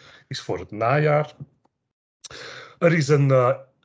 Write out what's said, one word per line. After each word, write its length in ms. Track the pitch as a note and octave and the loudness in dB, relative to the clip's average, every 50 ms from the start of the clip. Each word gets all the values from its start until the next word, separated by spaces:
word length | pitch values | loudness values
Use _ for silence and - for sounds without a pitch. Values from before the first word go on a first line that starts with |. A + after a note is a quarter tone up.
| - - - - _ _ | -20 -20 -20 -20 _ _
is 120 | C3+ - | -14 -12
voor 180 | - - F#2+ F2 | -8 -8 -8 -8
het 120 | F#2+ - | -8 -12
najaar. 640 | G#2+ G#2 A2+ A#2+ C#3 D3+ D3+ D3+ D3 D3+ D3 - - - - - _ _ _ _ _ _ _ _ _ _ _ _ _ _ - - - - - - - - - - - _ | -8 -4 -2 0 0 0 2 2 0 0 -2 -4 -10 -18 -20 -20 _ _ _ _ _ _ _ _ _ _ _ _ _ _ -20 -20 -20 -18 -18 -18 -18 -18 -20 -20 -4 _
Er 140 | F3 D#3+ | 2 2
is 160 | E3+ E3 C3+ C#3 | 4 2 2 2
een, 220 | D3+ C#3 C#3 C3+ | 2 2 4 4
eh, 280 | C3+ B2+ B2 B2+ C3+ - - _ _ _ | 4 4 4 2 0 -2 -8 _ _ _